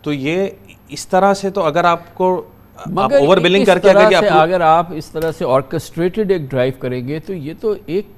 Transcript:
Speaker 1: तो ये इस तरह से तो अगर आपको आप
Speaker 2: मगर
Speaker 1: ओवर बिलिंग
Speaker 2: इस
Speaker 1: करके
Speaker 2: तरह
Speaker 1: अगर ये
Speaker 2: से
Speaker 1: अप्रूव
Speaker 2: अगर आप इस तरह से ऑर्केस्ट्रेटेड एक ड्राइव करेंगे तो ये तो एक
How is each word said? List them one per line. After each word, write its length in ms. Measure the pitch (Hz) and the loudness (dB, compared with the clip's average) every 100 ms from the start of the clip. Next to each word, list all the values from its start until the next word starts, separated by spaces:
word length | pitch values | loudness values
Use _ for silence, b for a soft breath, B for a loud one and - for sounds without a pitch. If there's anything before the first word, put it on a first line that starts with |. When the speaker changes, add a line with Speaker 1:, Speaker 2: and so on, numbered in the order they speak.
Speaker 1:
तो 100 | 151 | -6
ये 440 | 147 139 175 196 - - - _ | -6 -4 -4 -6 -8 -20 -20 _
इस 180 | 147 - | -16 -2
तरह 240 | 185 196 | 0 2
से 180 | 196 196 | 0 -4
तो 100 | 196 | -2
अगर 240 | 165 156 170 | -2 0 0
आपको 520 | 170 170 - 185 180 - - _ - | -2 -6 -4 -2 -2 -8 -20 _ -18
आप 100 | - | -8
Speaker 2:
मगर 300 | 190 254 277 | -4 0 2
Speaker 1:
ओवर 200 | - 185 | 4 4
बिलिंग 220 | 170 190 | 4 2
Speaker 2:
इस 60 | 202 | 2
Speaker 1:
करके 200 | 175 196 | 4 4
Speaker 2:
तरह 180 | 196 214 | 6 6
Speaker 1:
अगर 100 | 185 | 4
ये 40 | |
Speaker 2:
से 80 | 202 | 4
Speaker 1:
अप्रूव 140 | 156 | 2
Speaker 2:
अगर 200 | 160 180 | 2 2
आप 320 | 160 165 170 | 4 2 0
इस 200 | 160 - | -8 -10
तरह 180 | 165 160 | -6 -6
से 140 | - 151 | -4 0
ऑर्केस्ट्रेटेड 880 | 127 135 165 - - 180 196 202 | 0 0 -8 -8 -4 -4 -2 -2
एक 160 | 185 139 | -2 -2
ड्राइव 260 | 131 127 - | -2 -2 -2
करेंगे 380 | 123 127 123 156 | -8 -8 -8 -10
तो 140 | - | -10
ये 200 | 185 139 | -12 -12
तो 240 | 175 220 208 - | -6 -6 -6 -6
एक 180 | 175 208 | -8 -8